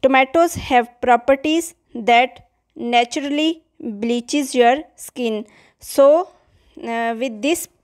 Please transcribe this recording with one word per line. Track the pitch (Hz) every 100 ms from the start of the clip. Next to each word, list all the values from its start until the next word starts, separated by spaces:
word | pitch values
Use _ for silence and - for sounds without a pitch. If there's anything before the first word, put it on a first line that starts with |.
Tomatoes | 269 262 262 330 339
have | - - 254 240 _
properties | 240 240 247 269 311 320 330 _ _
that | 240 214 233 254 - _ _ _ -
naturally | 233 240 240 302 277 294 311 320 _ _
bleaches | 240 202 226 240 240 294 269
your | 254 233 269 311
skin. | _ - - 240 214 - _ _ _
So, | - - 277 311 381 _ _ _ _ -
uh, | - 233 233 226
with | 262 214
this | 269 339 - _